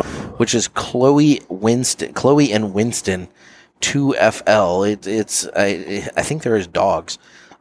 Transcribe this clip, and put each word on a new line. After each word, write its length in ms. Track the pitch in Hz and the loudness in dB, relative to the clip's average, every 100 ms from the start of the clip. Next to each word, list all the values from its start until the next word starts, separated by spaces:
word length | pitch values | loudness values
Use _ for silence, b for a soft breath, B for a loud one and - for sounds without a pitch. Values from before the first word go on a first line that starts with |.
| B B B - | B B B -4
which 160 | 120 117 | 0 0
is 120 | - | -2
Chloe 720 | - - 123 131 143 151 135 - | -6 -6 2 4 6 4 2 -2
Winston, 640 | 92 110 120 123 - - | -2 0 0 -2 -4 -6
Chloe 380 | - 131 147 139 | 0 2 4 4
and 220 | 107 107 | 0 -2
Winston 540 | 98 117 113 - 92 87 b b b b _ | -2 -2 -2 -4 -4 -8 b b b b _
two 360 | - 143 139 - | -4 0 0 2
F 260 | 107 - - | 2 2 2
L. 380 | 107 92 90 | 4 4 2
It, 240 | 101 104 98 | 0 -2 -4
it's, 400 | 110 101 - 92 - | -4 -2 -4 -4 0
I, 520 | 101 90 85 101 78 - | 0 -2 -6 -8 -6 -6
I 60 | |
think 200 | - 156 | -4 -4
they're 140 | 131 110 | 0 0
his 100 | 87 | 0
dogs. 500 | 98 95 82 - - b b b b | 0 0 0 -4 -14 b b b b